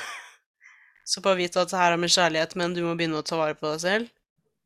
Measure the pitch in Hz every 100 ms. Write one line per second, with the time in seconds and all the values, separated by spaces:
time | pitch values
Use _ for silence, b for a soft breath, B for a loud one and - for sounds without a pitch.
0 | B B B B _ _ - - _ _
1 | - - 196 185 175 180 175 190 175 170
2 | 175 185 170 156 160 185 175 175 170 165
3 | 165 156 - 165 156 147 151 156 175 208
4 | 233 _ _ _ _ _